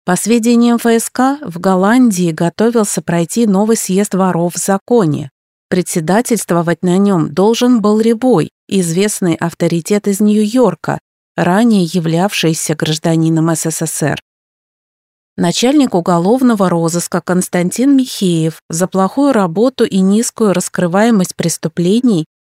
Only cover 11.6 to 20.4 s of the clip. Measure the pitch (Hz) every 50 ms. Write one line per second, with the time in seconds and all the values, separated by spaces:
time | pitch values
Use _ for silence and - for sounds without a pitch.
11.6 | 240 233 220 196 175 160 180 185 160 165 160 170 185 208 - - - 160 165 -
12.6 | - - 151 - 165 151 156 156 - 170 165 165 160 160 165 160 156 165 165 156
13.6 | - 165 156 - 165 156 - - 160 139 147 147 - _ _ _ _ _ _ _
14.6 | _ _ _ _ _ _ _ _ _ _ _ _ _ _ _ - 185 170 170 -
15.6 | - - 285 302 262 - - 180 170 190 175 170 170 196 240 262 269 240 233 196
16.6 | 196 180 170 170 165 165 170 175 - - - 175 - - 180 180 180 - - 180
17.6 | 175 180 - - 247 285 277 269 254 254 - - 208 180 170 160 160 160 156 -
18.6 | _ - 165 165 185 180 - 190 190 185 - 269 285 285 262 220 190 170 160 202
19.6 | 233 262 - - - - 180 190 190 190 202 220 240 - - -